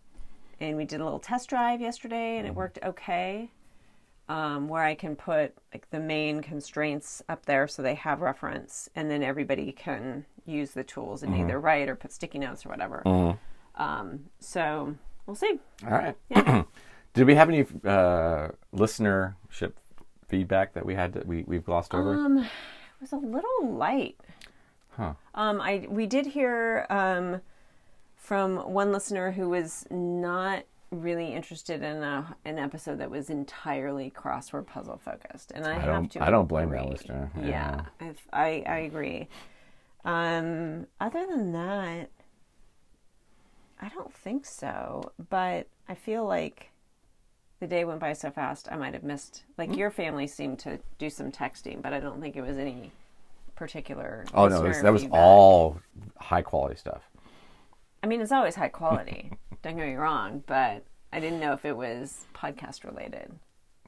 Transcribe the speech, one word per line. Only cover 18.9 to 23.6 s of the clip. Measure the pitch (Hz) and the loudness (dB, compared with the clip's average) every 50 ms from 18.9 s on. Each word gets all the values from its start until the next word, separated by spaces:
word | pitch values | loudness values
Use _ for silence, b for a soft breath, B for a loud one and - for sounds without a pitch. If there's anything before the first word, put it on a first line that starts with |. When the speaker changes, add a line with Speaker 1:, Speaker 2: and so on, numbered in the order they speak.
| - - 110 101 98 95 95 92 98 - - - - - - - - - - - - - - - - - - | 4 2 2 4 4 4 2 0 -4 -10 -16 -14 -6 -6 -6 -6 -6 -12 -18 -18 -18 -18 -18 -18 -20 -20 -6
Speaker 2:
feedback | - 95 95 92 92 95 95 98 - - | -2 0 0 2 2 4 2 2 2 -2
that | 85 - | -6 -4
we | 95 95 | -2 -2
had | 95 90 90 - | 0 -2 -2 -2
that | - - | -6 -6
we, | 82 85 82 - | -4 -4 -4 -2
we've | - 87 85 - | -2 -4 -4 -2
glossed | - 87 87 87 - - | 0 0 0 0 0 -2
over? | 90 95 - 294 | 0 0 2 2
Speaker 1:
Um, | 294 294 285 277 269 | 2 4 4 4 4
it | 233 220 B B B B B B B B B B | 2 0 B B B B B B B B B B
was | 269 262 285 | -12 -10 -8
a | |
little | 285 285 220 226 285 392 494 523 480 | -6 -6 -4 -4 -4 -2 0 0 0